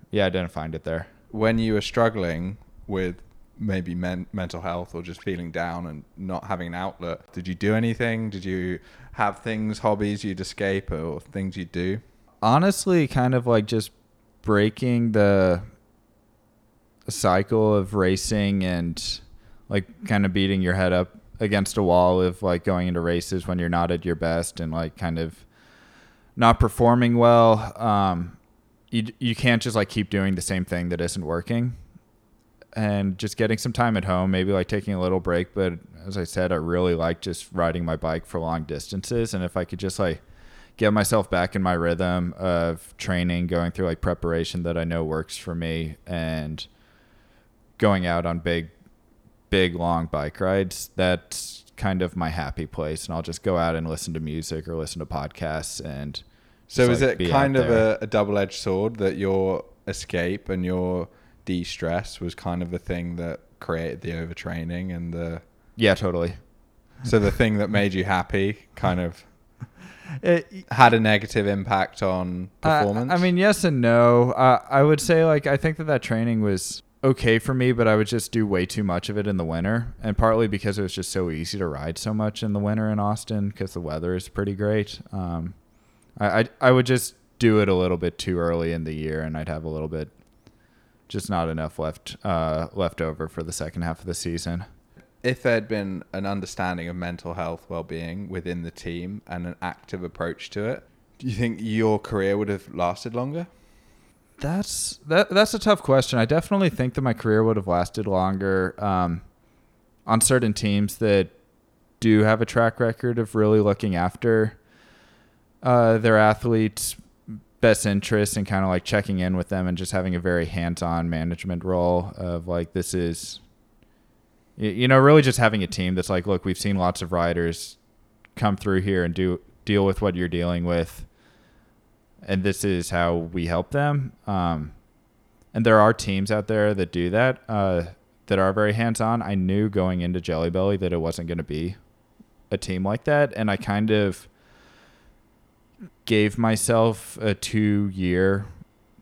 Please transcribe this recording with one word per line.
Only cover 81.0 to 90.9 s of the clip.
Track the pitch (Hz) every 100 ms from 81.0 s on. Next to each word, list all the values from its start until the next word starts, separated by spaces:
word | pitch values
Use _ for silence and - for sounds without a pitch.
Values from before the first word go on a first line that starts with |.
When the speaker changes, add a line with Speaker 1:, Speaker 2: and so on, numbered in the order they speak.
| 87
Speaker 1:
so | 98 90
easy | 78 85 101
to | 90
ride | 69 78 85
so | 113
much | 107 107 104
in | 113
the | 101
winter | 104 107 110
in | 107
Austin | 104 107 - 107 101
'cause | - 98
the | 87
weather | 82 78 85 92
is | -
pretty | - 101
great. | 98 104 107 101 - -
Um, | 101 90 85 85 - _ _ _ _ _ -
I, | 104 95
I, | 113 -
I | 127
would | 127 123
just | 127 - - _ _
do | 117 107
it | 101
a | 90
little | 90 87
bit | 87 -
too | - 90
early | 85 85 82
in | 82
the | 80
year, | 78 78 78
and | 78 78
I'd | 80
have | 78
a | 80
little | 78 78
bit, | 80 76 _ _ _ - _ _ _ _